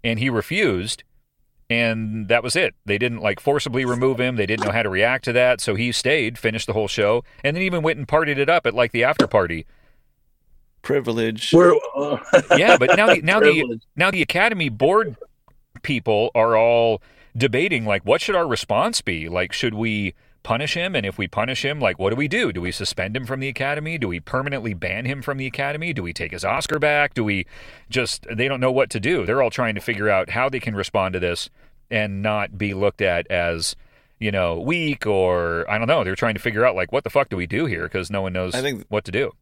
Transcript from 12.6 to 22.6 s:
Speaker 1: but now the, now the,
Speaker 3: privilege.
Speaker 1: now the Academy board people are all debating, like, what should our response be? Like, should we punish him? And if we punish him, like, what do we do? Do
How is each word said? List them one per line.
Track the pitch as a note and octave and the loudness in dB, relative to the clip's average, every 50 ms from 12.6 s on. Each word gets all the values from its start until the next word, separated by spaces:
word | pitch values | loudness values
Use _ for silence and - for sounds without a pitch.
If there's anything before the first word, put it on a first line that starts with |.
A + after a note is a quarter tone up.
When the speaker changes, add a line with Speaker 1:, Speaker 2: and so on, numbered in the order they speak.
| F3 A3+ B3+ | 8 6 6
Speaker 1:
but | - B2 D3 F#3 | 6 6 4 4
now | G3 G#3 - - | 4 6 4 4
the, | - | 4
now | C#3+ D#3+ F#3+ A3 | 2 0 2 6
the, | G#3+ - | 6 6
Speaker 3:
privilege. | D3+ D#3 D3 A#2+ A#2 A2+ _ _ _ | 6 4 0 -2 -4 -8 _ _ _
Speaker 1:
now | C#3+ E3 F#3+ | 0 0 0
the | G3+ F#3 | 2 0
Academy | D3 - - F3 G3+ A#3 A3+ F#3 D#3+ C#3 | -2 0 0 2 2 2 0 0 -4 -4
board | A2+ G#2+ - D#3 F#3+ G#3+ A3+ E3+ A#2 - - _ _ _ _ _ _ _ _ _ _ - - | -2 0 2 4 4 4 2 0 -6 -12 -18 _ _ _ _ _ _ _ _ _ _ -14 -6
people | - C#3+ A#2 - A2+ G#2+ G#2 A2+ B2+ - | -4 -4 -2 0 2 2 2 2 2 2
are | A#2 A2 A2+ A2+ | 2 4 4 4
all | A2 A2+ A#2 A#2+ A#2 A#2 A#2 A2 G2+ - _ _ _ - _ _ | 4 4 6 4 4 4 4 2 0 -4 _ _ _ -20 _ _
debating, | A#2 B2+ C3+ A2+ B2+ E3 G3+ F3 B2 A2+ | 0 0 2 2 2 0 0 0 -2 0
like, | G#2+ G2+ G2 - | 0 -2 0 2
what | G2+ C3 E3+ | 2 0 2
should | - - G3+ | 2 0 0
our | F3+ E3+ | 0 0
response | D3 A#2+ - - - G#2 A2 D#3 A3+ A#3 - | 0 -2 -4 -2 -2 0 0 0 0 -2 -4
be? | - - F2+ D#2 D#2 E2 | -4 -4 -6 -6 -6 -4
Like, | F2 F2+ F#2 F#2 - | -2 -4 -4 -2 -4
should | - - A#2+ A2 | -4 -4 -4 -2
we | G#2+ A#2 A2+ G#2+ G#2 G2+ F#2 - _ _ _ _ _ _ | -2 -4 -4 -2 -2 -4 -6 -6 _ _ _ _ _ _
punish | - - - D3 D3 - | -4 -4 -2 -2 -4 -4
him? | E3+ E3+ F#3+ F#3 | -4 -4 -4 -4
And | C3+ G#2 | -4 -4
if | G2 F#2+ - | -4 -4 -4
we | G2+ | -6
punish | F2 - G#2 G#2+ B2+ C3 - - | -4 -2 -2 -2 -2 -2 -2 -2
him, | C#3 D3 D3+ | -4 -2 0
like, | B2+ G2 F2+ - | 0 0 0 2
what | F#2+ G2 | 0 0
do | A2 | 0
we | B2 D3 | 0 -2
do? | D3 D#3+ A#3 A#3+ C#3+ | -2 0 0 -2 -2
Do | F#2 F2+ | -2 -4